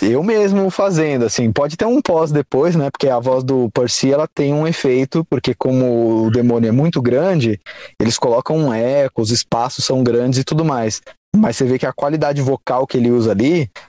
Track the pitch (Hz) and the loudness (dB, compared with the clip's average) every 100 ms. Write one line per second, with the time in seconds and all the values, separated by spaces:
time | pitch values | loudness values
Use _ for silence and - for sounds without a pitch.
0 | 98 123 185 220 208 196 190 - 196 170 | 0 0 0 0 2 2 0 0 0 0
1 | 156 135 117 - 117 107 143 156 220 247 | 0 0 0 0 -2 0 -2 -2 0 0
2 | - 165 160 151 135 131 160 165 139 - | 0 0 2 0 0 0 2 2 -2 -2
3 | 143 123 123 131 131 131 120 139 123 - | 0 0 0 0 0 0 0 0 -2 0
4 | 135 143 156 - 143 147 160 170 139 127 | 0 2 0 -2 -2 0 -2 -2 0 0
5 | 135 165 165 139 - 123 131 131 127 117 | 0 -2 -2 -2 -2 -2 0 0 2 2
6 | 117 113 113 117 120 117 113 117 160 139 | 2 2 2 2 2 2 2 2 0 0
7 | 123 123 180 175 117 104 - - - - | 0 2 2 0 0 -2 -8 -20 -20 -4
8 | 110 113 131 117 - 160 147 113 120 139 | -4 -2 0 0 0 -2 0 0 0 0
9 | 139 - 110 117 - 117 123 - - 131 | 0 -2 -2 -2 -2 -2 -2 -4 -2 0
10 | 123 117 123 127 135 156 160 131 110 - | 2 2 0 -2 -2 -2 0 0 -2 -6
11 | - - _ 208 214 113 131 127 131 - | -12 -20 _ 2 2 0 0 0 -2 -2
12 | 143 156 147 143 135 135 - 127 135 131 | -2 0 -2 0 -2 -2 -2 -2 -2 0
13 | 120 120 113 101 127 175 131 - | 2 2 2 2 2 0 -2 -8